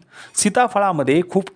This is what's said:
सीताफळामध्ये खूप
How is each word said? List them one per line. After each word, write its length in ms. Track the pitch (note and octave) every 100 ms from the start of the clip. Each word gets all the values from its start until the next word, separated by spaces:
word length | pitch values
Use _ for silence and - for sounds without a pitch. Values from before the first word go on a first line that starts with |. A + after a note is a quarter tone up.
| - - - -
सीताफळामध्ये 840 | G#3 B3 B3 G3+ G3+ D#3+ C3 D#3 F3
खूप 200 | G3 F#3+